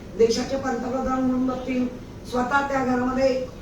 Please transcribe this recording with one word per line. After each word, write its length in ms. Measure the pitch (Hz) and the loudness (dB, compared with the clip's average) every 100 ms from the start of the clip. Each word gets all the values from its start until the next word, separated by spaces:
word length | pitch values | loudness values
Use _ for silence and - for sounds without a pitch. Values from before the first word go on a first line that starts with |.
| - - | -10 4
देशाचे 400 | 226 220 247 269 | 4 4 0 -2
पंतप्रधान 640 | 262 233 254 262 262 262 | -2 -2 -2 -2 0 0
म्हणून 280 | 254 254 254 | 2 2 0
बघतील, 560 | 254 254 254 247 - - - - | -2 -2 -2 -2 -4 -12 -14 -4
स्वतः 380 | 247 247 277 277 | -2 0 0 0
त्या 180 | 269 247 | 0 2
घरामध्ये 600 | 247 254 254 269 247 - - | 2 0 2 2 2 -2 -8